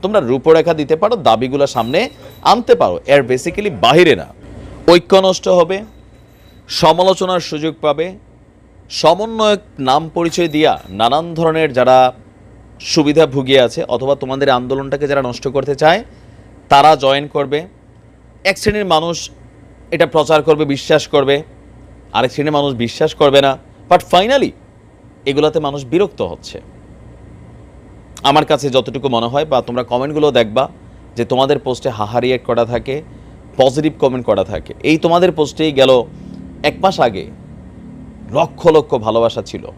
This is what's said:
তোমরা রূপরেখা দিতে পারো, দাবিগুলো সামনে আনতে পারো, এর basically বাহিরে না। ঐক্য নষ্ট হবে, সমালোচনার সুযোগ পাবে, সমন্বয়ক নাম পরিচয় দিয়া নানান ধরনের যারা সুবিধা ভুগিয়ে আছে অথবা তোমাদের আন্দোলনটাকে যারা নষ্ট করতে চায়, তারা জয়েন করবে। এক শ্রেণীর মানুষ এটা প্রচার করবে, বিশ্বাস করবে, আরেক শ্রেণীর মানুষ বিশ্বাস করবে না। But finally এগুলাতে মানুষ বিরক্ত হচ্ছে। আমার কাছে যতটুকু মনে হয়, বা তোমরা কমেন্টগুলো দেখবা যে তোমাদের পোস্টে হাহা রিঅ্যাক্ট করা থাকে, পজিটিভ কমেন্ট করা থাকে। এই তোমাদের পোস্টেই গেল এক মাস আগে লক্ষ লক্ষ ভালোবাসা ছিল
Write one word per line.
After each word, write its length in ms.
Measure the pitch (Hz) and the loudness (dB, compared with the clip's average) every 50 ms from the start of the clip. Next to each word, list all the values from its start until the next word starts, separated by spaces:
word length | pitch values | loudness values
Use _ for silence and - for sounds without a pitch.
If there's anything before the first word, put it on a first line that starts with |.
তোমরা 180 | - 185 220 208 | -6 0 0 0
রূপরেখা 540 | 156 117 127 135 127 160 160 165 151 170 165 | 0 2 -2 0 4 4 4 4 4 0 -2
দিতে 220 | 156 147 127 160 | -2 -2 -2 -2
পারো, 200 | 160 - 208 247 | -2 0 -2 -2
দাবিগুলো 520 | 220 143 117 113 110 127 127 131 143 139 135 | 0 0 0 0 2 0 -4 -2 -2 -2 -2
সামনে 420 | - 123 113 - 135 175 233 277 - - - - - - - | 0 -4 -4 -2 -2 -2 -2 -4 -8 -16 -20 -20 -20 -4 0
আনতে 320 | 151 190 240 233 - 240 | 2 2 2 4 2 2
পারো, 240 | 208 143 101 90 85 - | 2 2 -2 -2 -4 0
এর 160 | - 139 143 | 2 2 2
basically 500 | 135 120 127 127 - 175 - - 208 208 151 101 | 4 2 -2 -2 -2 -6 -6 -4 -6 -6 -4 0
বাহিরে 340 | - 117 139 170 185 165 127 | 2 4 6 6 6 6 4
না। 180 | 90 73 - - - - - - - - - - - - - | 2 -2 -14 -18 -20 -20 -20 -20 -20 -20 -20 -20 -4 2 4
ঐক্য 280 | 170 175 170 - 196 | 4 4 4 4 2
নষ্ট 320 | 190 190 190 185 - - 185 | 4 4 2 -2 0 0 2
হবে, 360 | 185 180 170 160 190 196 214 214 - - - - - - - _ _ _ - - - - _ - | 2 2 2 2 -2 -8 -8 -14 -20 -20 -20 -20 -20 -20 -20 _ _ _ -20 -20 -20 -20 _ -12
সমালোচনার 720 | - - - 160 160 175 180 190 190 180 190 185 185 175 | -6 0 2 2 4 4 4 2 2 2 0 -2 -2 -4
সুযোগ 360 | - - - 151 151 160 151 - | -4 -6 -8 -6 -6 -6 -6 -4
পাবে, 320 | - 151 143 147 165 185 190 208 - - - _ - _ _ _ _ _ _ - - - | -2 -2 -2 -2 -4 -8 -8 -14 -20 -20 -20 _ -20 _ _ _ _ _ _ -20 -20 -14
সমন্বয়ক 680 | - - - 156 170 185 214 226 226 220 220 214 208 196 - - - - | -10 0 2 2 2 2 -2 -6 -4 0 0 0 0 0 -4 -16 -12 -6
নাম 300 | 135 131 131 156 160 160 | 0 0 0 0 0 -4
পরিচয় 380 | - 175 170 170 - - 175 170 | -6 -4 -4 -2 -2 -2 -4 -2
দিয়া 320 | 147 151 156 143 107 - - 87 | 0 2 2 2 0 0 -6 -16
নানান 440 | 92 98 113 120 135 156 165 170 170 | -4 -2 0 0 2 0 -2 -4 -6
ধরনের 400 | 160 170 160 160 160 160 151 127 | -2 -2 0 0 0 -2 0 0
যারা 400 | 127 123 127 127 131 131 127 127 - - - _ _ - - - - - - - - | 2 4 4 6 6 6 4 0 -4 -20 -20 _ _ -20 -20 -20 -20 -20 -20 -20 -18
সুবিধা 460 | - - - 170 147 143 147 151 160 | -10 -4 -2 0 0 2 4 2 2
ভুগিয়ে 360 | 143 131 143 131 127 135 135 | 2 0 -4 -2 2 4 4
আছে 220 | 123 117 - 123 123 | 4 2 0 -6 -6
অথবা 320 | - 120 120 127 135 143 | -4 -4 -4 -2 -2 -2
তোমাদের 340 | 131 - 127 135 139 143 135 | -2 -2 -8 -4 -2 0 0
আন্দোলনটাকে 580 | 127 123 127 123 135 135 139 135 139 139 147 139 | 0 0 0 -4 -6 -6 -4 -6 -6 -6 -4 -2
যারা 140 | 143 139 | -2 -2
নষ্ট 260 | 131 123 120 - - 139 | -2 -4 -8 -6 -8 -4
করতে 280 | 127 139 131 139 143 | -4 -4 -4 -4 -4
চায়, 280 | 135 156 156 170 208 233 - - - - - - - - - - - - - | 2 2 2 2 2 -2 -10 -20 -20 -20 -20 -20 -20 -20 -20 -20 -20 0 4
তারা 260 | 139 139 143 151 160 | 4 6 8 6 4
জয়েন 320 | 143 139 135 139 139 147 143 | 4 2 0 0 0 -2 -4
করবে। 400 | - 156 139 131 143 147 170 190 _ - _ - - - _ - _ _ _ - - - - | -4 -4 -4 -2 -4 -6 -6 -8 _ -20 _ -20 -20 -20 _ -20 _ _ _ -20 -20 -8 -4
এক 140 | 185 190 - | -4 -4 -2
শ্রেণীর 280 | - 214 208 208 208 | -2 -4 -4 -2 -2
মানুষ 440 | 185 165 156 160 170 170 156 - - - - - - - - - - - - - - | 0 0 0 0 -2 -6 -8 -10 -14 -18 -20 -20 -20 -20 -20 -20 -20 -20 -20 -12 -10
এটা 140 | - 151 165 | -2 -2 -2
প্রচার 380 | 156 - 160 147 151 160 156 143 | 0 2 -2 0 2 2 0 4
করবে, 220 | 165 156 147 156 | 2 2 2 2
বিশ্বাস 420 | 139 139 131 - - 165 - - - | -4 -4 -6 0 0 0 0 0 0
করবে, 360 | - 143 139 131 143 143 160 - - - - - - - - - - - - - - | 0 0 2 2 0 -2 -2 -10 -20 -20 -20 -20 -20 -20 -20 -20 -20 -20 -20 -6 -2
আরেক 180 | 107 120 127 | -2 -2 -2
শ্রেণীর 200 | 117 - 143 151 | -2 -4 -4 -2
মানুষ 220 | 151 147 143 143 131 | 0 0 -2 -2 -2
বিশ্বাস 400 | 113 117 117 - - 170 156 - | -4 -6 -6 -2 -2 -2 -4 0
করবে 280 | - 156 143 131 139 | 2 4 6 6 6
না। 160 | 139 139 - - - - - - - - | 6 4 2 -2 -8 -20 -20 -20 -2 2
But 100 | 175 180 | 2 2
finally 520 | - - - 180 196 226 269 277 226 127 - - - - _ - _ - _ - - - - - - | 2 2 2 2 2 2 0 0 0 -2 -4 -10 -20 -20 _ -20 _ -20 _ -20 -20 -20 -20 -10 -6
এগুলাতে 340 | 139 139 143 147 151 151 165 | -4 -2 0 0 0 0 -2
মানুষ 260 | 151 143 139 143 135 | -4 -4 -8 -8 -8
বিরক্ত 360 | 120 135 175 202 190 - - | -4 -2 -2 -2 -2 -4 -8
হচ্ছে। 400 | 107 87 82 - - - - - - - - - - - - - - - - - - - - - - - - - - - - - - - - - - - - - - | -8 -8 -8 -14 -16 -18 -18 -18 -20 -20 -20 -20 -20 -20 -20 -20 -20 -20 -20 -20 -20 -20 -20 -20 -20 -20 -20 -20 -20 -20 -20 -20 -20 -20 -20 -20 -20 -20 -20 -4 -2
আমার 220 | 135 143 151 151 | 2 2 2 2
কাছে 240 | - 156 139 135 143 | 0 -2 -2 -2 0
যতটুকু 400 | 123 131 120 - 123 131 123 139 | 0 0 -2 -2 -10 -6 -4 -2
মনে 160 | 123 117 113 | -2 -2 -2
হয়, 200 | 117 123 143 156 | -2 -2 -4 -2
বা 160 | 156 139 123 | 0 -2 -2
তোমরা 220 | 113 - 120 123 123 | -2 -2 -6 -6 -6
কমেন্টগুলো 480 | - 120 123 131 147 151 156 151 147 | -4 -4 -4 -4 -4 -2 0 0 2
দেখবা 380 | 127 123 117 107 107 123 139 - - - - - - - - - - | 2 2 0 0 0 -2 -4 -4 -6 -18 -20 -20 -20 -20 -20 -16 -8
যে 100 | - 117 | -8 -4
তোমাদের 340 | - 131 123 135 135 143 139 | -2 0 0 2 0 0 -2
পোস্টে 300 | - 135 123 117 - 139 | -2 -6 -8 -6 -6 -8
হাহা 300 | 113 104 107 104 113 123 | -6 -6 -8 -4 -4 -2
রিঅ্যাক্ট 260 | 120 127 127 120 - | -2 0 -2 -4 -2
করা 200 | - 123 120 120 | -4 -2 -2 -2
থাকে, 360 | 113 120 117 107 - 131 147 165 - - - - - - - - - - - | -2 -4 -6 -6 -6 -10 -10 -10 -14 -20 -20 -20 -20 -20 -20 -20 -20 0 2
পজিটিভ 360 | 131 135 127 147 147 156 147 - | 2 2 2 0 -2 -2 -2 0
কমেন্ট 260 | - 135 123 127 120 | -2 -2 -2 -2 -2
করা 180 | - 107 95 95 | -2 -2 -2 -2
থাকে। 300 | 92 104 87 - - - - - | -4 -6 -10 -10 -12 -18 -6 -2
এই 140 | 139 156 160 | 0 0 0
তোমাদের 340 | - 170 165 175 175 180 | 2 0 2 2 2 2
পোস্টেই 400 | 165 160 151 135 - - 156 160 | 2 0 -4 -4 -2 -4 -4 -2
গেল 320 | 143 135 131 131 131 123 117 - - - - - - - - - - - - | 2 2 4 4 4 2 2 -4 -12 -20 -18 -18 -18 -18 -20 -20 -18 -6 -4
এক 100 | - - - | -4 -4 0
মাস 180 | - 190 190 - | -2 -2 0 2
আগে 280 | 147 120 101 95 - - - - - - - - - - - - - - - - - - - - - - | 0 -2 -2 -4 -12 -14 -18 -20 -20 -20 -20 -20 -20 -20 -20 -20 -20 -20 -20 -20 -20 -20 -20 -20 -18 -6
লক্ষ 360 | 110 139 165 170 - - - 170 | -2 -2 -2 -2 -4 0 2 4
লক্ষ 280 | 156 156 143 - - | 4 4 2 2 -4
ভালোবাসা 460 | 127 - 110 110 117 117 113 - 120 | -2 -2 0 0 2 0 0 -2 -4
ছিল 260 | 104 - - 95 - - - | -10 -10 -12 -14 -14 -14 -20